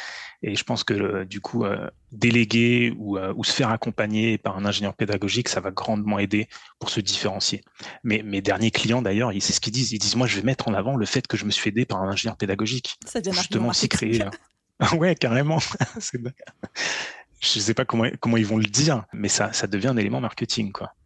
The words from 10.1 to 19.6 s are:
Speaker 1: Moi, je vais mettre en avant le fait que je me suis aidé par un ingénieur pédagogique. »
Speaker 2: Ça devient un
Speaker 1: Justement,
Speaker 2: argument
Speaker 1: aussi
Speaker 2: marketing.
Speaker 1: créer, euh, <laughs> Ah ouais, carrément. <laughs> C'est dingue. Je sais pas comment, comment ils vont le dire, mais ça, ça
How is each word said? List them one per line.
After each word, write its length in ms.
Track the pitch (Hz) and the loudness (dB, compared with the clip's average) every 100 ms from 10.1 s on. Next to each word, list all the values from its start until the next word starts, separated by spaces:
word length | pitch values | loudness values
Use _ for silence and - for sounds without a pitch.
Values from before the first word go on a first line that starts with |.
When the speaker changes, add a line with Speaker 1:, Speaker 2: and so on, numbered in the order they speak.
| 110 | 2
Speaker 1:
Moi, 100 | 127 | 2
je 100 | 101 | 2
vais 60 | |
mettre 260 | 113 135 - | 0 0 0
en 60 | |
avant 220 | 98 104 135 | 0 0 0
le 100 | 104 | 0
fait 200 | 131 - | 0 0
que 100 | 110 | -2
je 80 | |
me 60 | 107 | 0
suis 180 | - 107 | 0 0
aidé 160 | 104 127 | 0 0
par 160 | 95 | 0
un 80 | 95 | -2
ingénieur 260 | 98 113 110 | -2 -2 -2
pédagogique. » 600 | 101 101 110 127 - - - | -2 0 0 -2 -6 -10 -8
Speaker 2:
Ça 140 | - | -4
devient 100 | 175 | -2
un 100 | 190 | -2
Speaker 1:
Justement, 280 | - 110 117 | 0 0 0
Speaker 2:
argument 20 | |
Speaker 1:
aussi 180 | - - | 2 0
Speaker 2:
marketing. 280 | - 110 113 | 0 2 0
Speaker 1:
créer, 40 | 98 | 0
euh, 40 | - _ | -6 _
<laughs> 240 | _ _ - | _ _ -2
Ah 160 | 110 165 | 0 4
ouais, 180 | 180 | 2
carrément. 440 | 160 123 120 147 160 - - | 2 2 2 2 2 0 -2
<laughs> 200 | 131 117 | -4 -4
C'est 220 | - 123 | -8 -6
dingue. 120 | 120 - - - - - - - - - - _ | -8 -12 -18 -16 -12 -6 -4 -4 -8 -14 -20 _
Je 200 | - 110 | 0 2
sais 140 | 104 | 2
pas 100 | 113 | 2
comment, 240 | 131 113 117 - | 2 2 2 0
comment 160 | 117 113 | 2 4
ils 100 | 104 | 4
vont 120 | 110 | 2
le 60 | |
dire, 400 | 107 104 151 127 104 | 2 2 4 2 -2
mais 160 | 107 101 | -4 0
ça, 240 | - 104 | 2 0
ça 140 | - | 0